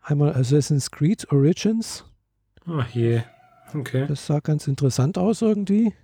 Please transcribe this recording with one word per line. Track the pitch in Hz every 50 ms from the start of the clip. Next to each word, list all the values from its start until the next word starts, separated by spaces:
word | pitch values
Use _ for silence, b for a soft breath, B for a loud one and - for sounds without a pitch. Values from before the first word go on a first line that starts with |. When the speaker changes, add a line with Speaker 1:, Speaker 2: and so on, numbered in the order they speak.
Speaker 1:
Einmal | _ - 147 143 147 147 160
Assassin's | 131 131 120 139 147 131 - 151 139 - -
Creed | - - 147 156 220 - - -
Origins. | 147 143 139 151 185 - - 202 226 226 220 - - - - - _ _ _ _ _ _ _ _ _ _ _
Speaker 2:
Ach | 170 170 139 123 120
je, | - 120 117 117 117 117 113 - - _ - _ _ _ _ -
okay. | - 151 127 - - 131 135 147
Speaker 1:
Das | 147 135 -
sah | - 151 147
ganz | - - 151 147 -
interessant | - 139 - 143 131 123 - 127 147 190
aus | 190 180 208 226 -
irgendwie. | 233 214 214 202 202 190 196 208 233 220 - _